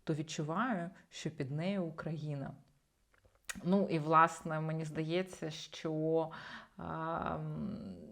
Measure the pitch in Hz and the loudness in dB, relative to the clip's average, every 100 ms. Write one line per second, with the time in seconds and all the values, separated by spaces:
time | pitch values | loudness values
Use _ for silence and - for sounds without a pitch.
0 | - 151 156 - 151 170 247 196 170 - | -2 -2 -2 -2 0 2 2 0 -2 -8
1 | - - 156 156 131 147 180 202 165 156 | -18 -6 -6 -4 -2 0 0 0 -2 -2
2 | 160 156 151 139 - - - _ _ _ | -4 -4 -2 -4 -6 -10 -20 _ _ _
3 | _ _ _ _ - - 170 196 196 160 | _ _ _ _ -12 -4 4 4 6 2
4 | 151 160 165 - 165 156 156 160 156 156 | 6 8 8 4 -4 -2 -2 -2 -4 -4
5 | 160 175 185 - 160 156 - - 160 156 | 0 0 0 -6 -8 -8 -10 -6 -2 0
6 | 156 160 160 - - - - - 170 160 | 4 4 2 -4 -12 -14 -14 -10 -6 -4
7 | 160 165 - 156 156 156 - - 196 175 | -2 0 0 -2 -4 -4 -4 -6 -10 -12
8 | - | -14